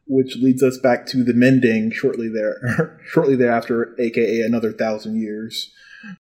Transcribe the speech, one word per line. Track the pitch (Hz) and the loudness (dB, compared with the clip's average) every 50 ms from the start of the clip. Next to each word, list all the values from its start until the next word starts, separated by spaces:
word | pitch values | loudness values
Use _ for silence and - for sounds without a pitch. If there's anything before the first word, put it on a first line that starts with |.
| _ | _
which | - 135 131 131 131 - | -2 0 0 0 0 -2
leads | 117 127 131 127 127 139 | 0 2 2 2 4 2
us | 127 127 - | 0 0 2
back | - 127 120 120 - - | 0 0 0 0 -2 -4
to | - 131 120 | -2 -2 0
the | 123 117 | 2 2
Mending | 120 123 131 135 127 120 113 113 110 110 113 110 | 4 4 4 4 4 4 2 2 2 -2 -2 -2
shortly | - - 131 - 120 113 113 | -2 -2 -2 -2 -2 -6 -4
there, | 110 110 107 107 104 - - 120 113 - 165 165 - - - | -4 -2 -2 -4 -4 -4 -4 -4 -2 -2 -4 -4 -6 -18 -10
<laughs> | |
shortly | - - 156 165 139 135 | -4 0 0 2 2 2
thereafter, | 123 123 120 117 117 113 - 120 117 113 - - - | 2 2 2 2 0 0 -2 -2 -2 -2 -4 -4 -4
A | 123 117 | -4 -2
K | 113 120 117 101 110 113 | 0 0 0 0 0 0
A | 113 | 0
another | 110 120 117 113 107 110 | 0 0 -2 -2 -4 -4
thousand | - 113 110 107 107 - 110 110 113 | -2 -4 -4 -4 -6 -6 -6 -6 -6
years. | 110 104 107 107 110 117 117 - - - _ _ - - - - - 214 190 - _ | -6 -6 -8 -10 -10 -10 -10 -12 -12 -12 _ _ -20 -20 -20 -20 -20 -20 -20 -20 _